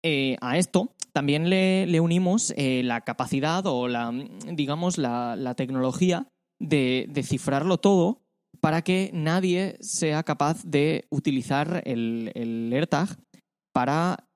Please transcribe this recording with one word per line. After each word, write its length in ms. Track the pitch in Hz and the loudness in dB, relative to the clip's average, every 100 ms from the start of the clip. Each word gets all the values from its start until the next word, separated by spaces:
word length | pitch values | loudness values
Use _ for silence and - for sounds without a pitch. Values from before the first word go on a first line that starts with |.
Eh, 340 | 165 143 135 127 | 0 0 0 -2
a 160 | 123 151 | 0 0
esto 360 | 180 180 226 _ - | 2 2 0 _ -4
también 360 | 147 143 147 170 | -2 0 2 2
le, 380 | 190 190 190 190 | 2 4 2 2
le 120 | 165 | 2
unimos, 540 | 170 175 180 214 - - | 2 2 2 2 0 -2
eh, 280 | 135 127 | 0 2
la 180 | 123 117 | 0 -2
capacidad 640 | - 117 123 135 147 175 196 | -4 -4 -2 0 0 0 0
o 220 | 123 123 | -2 0
la, 260 | 120 117 120 143 95 120 | -2 -2 -4 -8 -14 -8
digamos, 460 | 165 139 151 180 170 | -4 -2 0 0 0
la, 380 | 127 120 120 110 | -2 -2 -4 -4
la 200 | 127 127 | -6 -4
tecnología 720 | 127 131 131 127 185 175 269 _ _ _ | -4 0 -2 2 0 0 -4 _ _ _
de, 480 | 156 151 127 127 - | 0 2 2 0 -2
de 140 | 143 | -6
cifrarlo 540 | 123 139 - 139 165 180 | -2 -2 0 0 0 2
todo 440 | 202 196 170 247 _ _ _ - | 4 4 4 0 _ _ _ -2
para 200 | 156 160 | 0 0
que 300 | 165 185 190 | 2 0 0
nadie 640 | 170 156 175 185 180 190 - | -2 0 2 2 0 -2 -6
sea 420 | - - 160 151 | -8 -2 0 0
capaz 400 | - - 147 160 | -2 0 0 0
de 420 | 170 147 147 156 - | 0 2 2 0 -2
utilizar 720 | 143 147 135 - 139 151 180 - | -2 0 -2 0 -2 0 -4 -4
el, 460 | 117 113 117 110 | -4 -2 -4 -6
el 380 | - 117 113 113 | -6 -6 -4 -2
AirTag 440 | 127 170 147 196 - _ - _ _ _ | 0 0 0 -2 -6 _ -20 _ _ _
para 540 | 131 123 151 175 - _ | -2 2 2 0 -2 _